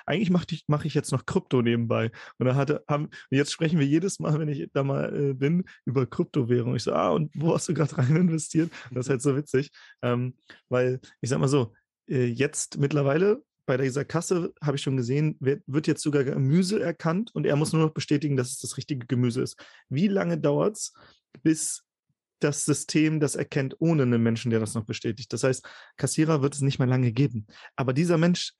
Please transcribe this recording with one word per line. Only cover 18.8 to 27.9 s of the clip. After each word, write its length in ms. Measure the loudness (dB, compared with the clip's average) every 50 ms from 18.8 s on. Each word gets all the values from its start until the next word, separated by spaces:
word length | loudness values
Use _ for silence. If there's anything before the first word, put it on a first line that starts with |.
| -8 -6 -8 -8 -4
Gemüse 360 | -2 0 2 2 0 0 -2
ist. 140 | -4 -6 -8 -14 -20 -20 -20 -20 _ -6
Wie 180 | -2 0 0
lange 320 | 2 2 0 0 0 -2 0
dauert's, 560 | 2 2 2 2 2 0 -2 -4 -12 -12 _ -18 -20 -20 -20 _ _ _ _ -2
bis 400 | 0 0 2 2 -2 -6 -8 -10 _ _ _ _ _ _ _ _ _ _ _ -2
das 260 | -2 -2 0 -2 0
System 520 | 0 0 0 -2 -2 2 2 2 4 2 2
das 160 | 0 0 -2
erkennt, 420 | -4 -6 -4 -2 -2 -2 -2 -4 -2
ohne 220 | 0 2 2 4
einen 200 | 4 4 4 4
Menschen, 280 | 2 2 0 0 -2 0
der 100 | 0 0
das 140 | 0 -2 -4
noch 100 | -6 -6
bestätigt? 480 | -6 -8 -6 -4 -6 -6 -6 -8 -8
Das 100 | -6 0
heißt, 240 | 0 0 0 0 -4 -16 -20 -20 -20 -20 _
Kassierer 460 | -6 -4 -2 0 0 2 2 2 2
wird 120 | 0 0 -2
es 60 | 0
nicht 180 | -2 -2 0 0
mehr 80 | 2
lange 260 | 2 2 2 2 0
geben. 340 | 2 2 0 0 0 -4 -8 _ -20 -20 -20 -14 -6
Aber 160 | -4 -2 0